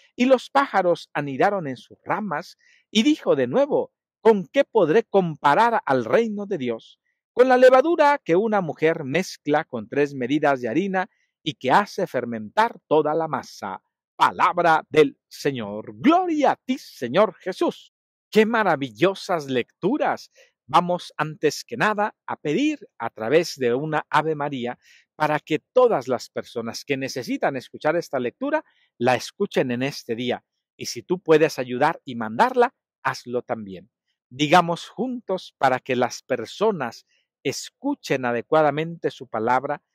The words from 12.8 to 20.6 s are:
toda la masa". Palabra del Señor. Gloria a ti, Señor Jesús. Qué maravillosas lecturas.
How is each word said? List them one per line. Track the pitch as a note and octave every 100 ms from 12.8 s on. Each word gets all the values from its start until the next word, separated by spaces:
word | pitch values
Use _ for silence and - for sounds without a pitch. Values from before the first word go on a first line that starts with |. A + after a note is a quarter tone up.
| -
toda | D#3 D3+
la | D#3 D#3+
masa". | C3+ - - G#2 G2 _ _ _ -
Palabra | D3 F#2+ E3+ F3 E3+ D#3+ -
del | D#3 C#3+ - _
Señor. | - D3+ C3 G#2 G#2 A2 G#2+
Gloria | F3+ E4+ F4+ D#4 B3
a | -
ti, | - C4+
Señor | - - B2 D3+ A3 -
Jesús. | - F#3 E4 - - _ _ _ _
Qué | G#3 A3
maravillosas | A#3 G3+ D3+ C3+ G#2 F3 F#3+ - E3+ C#3
lecturas. | B2+ A2 _ F3+ D4 B3+ A#2 - _ _ _